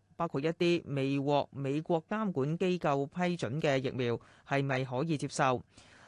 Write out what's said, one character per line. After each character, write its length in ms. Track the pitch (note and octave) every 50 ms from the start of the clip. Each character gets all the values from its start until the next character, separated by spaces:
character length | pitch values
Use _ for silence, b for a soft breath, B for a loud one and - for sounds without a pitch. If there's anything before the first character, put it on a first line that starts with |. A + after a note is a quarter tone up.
| _ _ _
包 120 | - E3+
括 120 | E3+ - C#3+
一 80 | C#3+
啲 340 | E3 E3+ - F3 E3+ F3 - -
未 340 | - C#3+ C#3 C3+ C3+ C#3 C#3
獲 300 | C3+ C#3+ D3 C#3 - -
美 300 | - C3+ C#3 C3+ C#3 D#3
國 200 | D#3+ - F3 D#3+ -
監 240 | - G#3 A3 A3 G3
管 260 | D#3+ C#3 C3 D3 E3
機 220 | - F#3+ F3+ F3+ E3+
構 260 | - D#3 C#3 C#3 C#3
批 280 | D#3 - F3 F3+ F3+ F3
准 240 | E3 - G#2+ C3 D#3+
嘅 240 | E3 D3 C3+ C3+ C3
疫 80 | B2+
苗 260 | - B2+ B2 A#2 A#2 A#2 b b b b b
係 160 | - C#3+ C#3 C#3
咪 220 | C#3 B2+ B2+ C3
可 180 | B2+ B2 B2+ D#3+
以 140 | E3 D#3
接 100 | C3+ D3 C#3
受。 320 | - - C#3+ C3 B2+ A#2 - b b b b b b b b